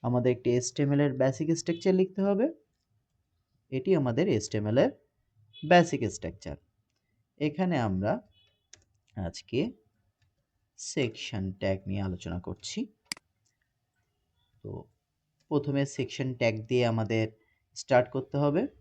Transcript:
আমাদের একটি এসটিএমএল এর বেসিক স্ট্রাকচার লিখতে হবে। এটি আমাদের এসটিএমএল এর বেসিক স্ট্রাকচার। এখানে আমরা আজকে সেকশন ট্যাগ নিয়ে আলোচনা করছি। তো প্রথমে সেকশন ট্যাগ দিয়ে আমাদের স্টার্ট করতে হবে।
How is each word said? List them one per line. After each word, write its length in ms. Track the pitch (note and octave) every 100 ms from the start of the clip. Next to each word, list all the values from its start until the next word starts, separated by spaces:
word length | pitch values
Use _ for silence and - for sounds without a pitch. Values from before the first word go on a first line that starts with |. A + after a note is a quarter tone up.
আমাদের 300 | - B2 B2
একটি 180 | B2 -
এসটিএমএল 500 | B2 B2 - C#3+ C#3+
এর 120 | D3
বেসিক 440 | C3 C3 C3 D#3 E3
স্ট্রাকচার 380 | - E3+ F#3+
লিখতে 280 | F#3 F#3+ -
হবে। 300 | G3 G3+ C4+ E4 _ _ _ _ _ _ _ _ _ _ _
এটি 260 | C3+ C3 F3+
আমাদের 320 | C3 A#2 G3
এসটিএমএল 500 | A#2 - A2 G#2+ A2+
এর 120 | A3 - _ _ _ _ _ - D3+
বেসিক 420 | F3 E3+ C3+ A2
স্ট্রাকচার। 460 | - E2 F2+ - C#2+ _ _ _ _ _ _ _ _
এখানে 400 | D3+ D3+ F#3 D#3
আমরা 440 | A2+ F#2 G2+ G#3 - _ _ _ _ - _ _ _ -
আজকে 560 | F2 - - A#2+ G#3 - _ _ _ _ _ _ _ _ _ _
সেকশন 760 | - - B2 - - G#2 F#2+
ট্যাগ 260 | F#2 G2 G2 F#2+
নিয়ে 160 | G2
আলোচনা 380 | F#2+ F2+ - F2
করছি। 460 | F2+ F#2 - - A3+ _ _ - _ _ _ _ _ _ _ _ _ _ _ _ _ _
তো 220 | G#2 F#2 - _ _ _ _ _ _
প্রথমে 380 | D3+ C#3+ C#3 C#3
সেকশন 480 | - B2+ - C3
ট্যাগ 320 | B2 A#2 A2 A2
দিয়ে 200 | B2 A#2+
আমাদের 420 | A2+ G#2+ A2+ A2 - _ _ _
স্টার্ট 360 | - - B2+ B2
করতে 280 | C3+ C3 C#3+
হবে। 280 | D3 D3+ C4 -